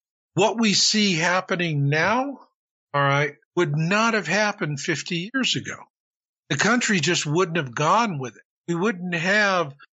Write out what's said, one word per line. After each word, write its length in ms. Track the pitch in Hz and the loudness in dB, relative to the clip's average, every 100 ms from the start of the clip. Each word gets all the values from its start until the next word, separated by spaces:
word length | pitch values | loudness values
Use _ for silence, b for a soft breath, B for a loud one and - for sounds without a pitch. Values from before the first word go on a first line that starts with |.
| _ _ _ | _ _ _
What 260 | 170 208 233 | 0 2 2
we 140 | 220 | 2
see 420 | - - 214 202 | 2 2 2 2
happening 760 | 160 175 185 185 180 170 147 139 | 2 2 0 -2 -4 -2 0 0
now, 480 | 156 180 240 277 262 - _ _ _ _ | 2 2 0 -2 -8 -18 _ _ _ _
all 80 | 143 | 0
right, 320 | 139 139 147 - _ | 2 2 0 -6 _
would 220 | 175 165 147 | -2 0 0
not 380 | 165 208 226 | 0 2 2
have 120 | 220 156 | 0 0
happened 540 | 202 208 202 160 143 | 0 0 -2 -6 -4
fifty 500 | - 139 - 165 196 | -4 -4 -4 -8 -6
years 220 | 269 240 131 | -4 -2 -2
ago. 200 | - - - _ _ _ _ _ - | -6 -14 -16 _ _ _ _ _ -6
The 80 | 143 | -2
country 440 | 202 247 - 190 | 2 2 2 0
just 260 | 143 165 147 | 2 0 0
wouldn't 320 | 165 185 165 | 0 0 -2
have 160 | 131 | -4
gone 440 | 113 156 208 233 147 | -2 2 2 2 -4
with 180 | 123 - | -8 -12
it. 60 | _ _ - | _ _ -6
We 60 | |
wouldn't 400 | 170 214 180 180 | -2 -2 -2 -6
have 600 | 170 180 214 202 185 151 - B | -4 0 2 2 2 -2 -8 B